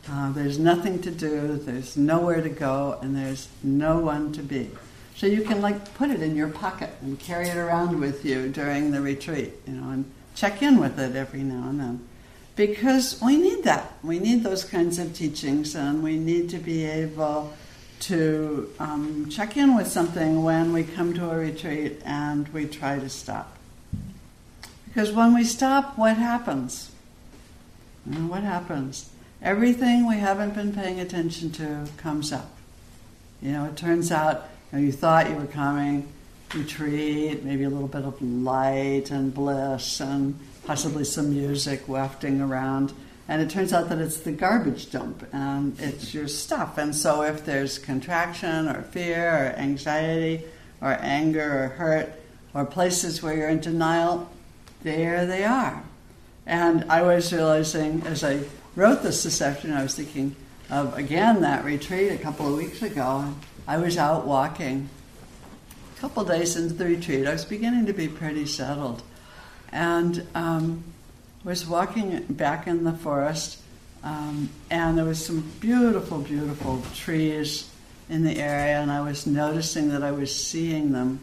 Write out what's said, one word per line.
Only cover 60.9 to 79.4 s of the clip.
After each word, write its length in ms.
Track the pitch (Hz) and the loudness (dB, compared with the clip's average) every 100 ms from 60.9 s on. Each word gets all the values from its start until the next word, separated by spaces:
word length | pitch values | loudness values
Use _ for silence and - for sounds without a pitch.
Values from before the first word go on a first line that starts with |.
| - | -4
again, 440 | 139 160 220 214 | -2 4 6 6
that 240 | 147 135 139 | 4 2 0
retreat 460 | 143 - 185 196 | -4 -2 0 0
a 60 | 165 | 0
couple 300 | 156 156 147 | -6 -4 -2
of 100 | 147 | -2
weeks 240 | 170 - | -4 -6
ago. 520 | 214 143 127 135 143 143 - - - | -6 -2 0 0 -4 -8 -14 -16 -4
I 100 | 156 | 0
was 200 | 175 175 | 0 2
out 280 | 147 160 135 | 2 2 2
walking, 640 | 139 143 - 139 135 143 - - - - - - - - - - - | 2 2 -2 -4 -4 -6 -14 -20 -20 -20 -20 -20 -20 -20 -20 -20 -12
couple 220 | 277 - 185 | -6 -4 0
days 300 | 165 170 170 | 2 2 0
into 180 | 165 | -2
the 120 | 165 175 | 0 0
retreat, 420 | 170 170 135 135 | 0 0 0 0
I 60 | |
was 120 | 160 - | -2 -4
beginning 400 | 208 226 247 208 | -2 2 2 2
to 80 | |
be 140 | 190 160 | 0 -4
pretty 380 | 156 156 151 143 | -4 -4 -4 -4
settled. 580 | - 131 147 135 117 - - - - - - - | -4 -4 -4 -4 -6 -12 -20 -20 -20 -20 -20 -10
And, 560 | 139 170 170 170 170 - 170 | -2 2 2 2 0 -4 -4
um, 480 | 165 160 165 165 - - - - - - | 0 0 0 -2 -10 -18 -20 -20 -20 -14
was 220 | 180 175 165 | -8 -6 -2
walking 580 | 170 190 226 196 170 - | 0 0 0 -2 -4 -4
back 380 | 143 147 160 180 | 0 0 0 -2
in 160 | 170 | 0
the 100 | 165 | 0
forest, 640 | 160 156 143 143 156 - - - - - - | -2 -2 0 0 -2 -6 -12 -20 -20 -20 -12
um, 460 | 151 151 151 147 143 - - | -8 -6 -6 -4 -6 -8 -4
and 280 | 165 165 165 | 0 2 2
there 80 | 160 | 2
was 180 | 160 | -2
some 280 | - 160 156 - | -2 -4 -4 -4
beautiful, 600 | 220 247 240 196 - 156 | 2 6 6 4 0 -6
beautiful 640 | 143 147 147 143 127 131 120 | -2 -2 -2 -4 -4 -4 -6
trees 760 | - - 160 156 156 147 151 - - - - - | -8 -2 2 2 0 -4 -6 -10 -20 -20 -20 -4
in 140 | 160 | 2
the 140 | 160 - | 2 2
area, 420 | 147 143 147 147 | 0 2 2 2
and 120 | 147 | 2
I 100 | 143 | 0
was 240 | 147 143 156 | -2 -2 0
noticing 640 | 143 | 2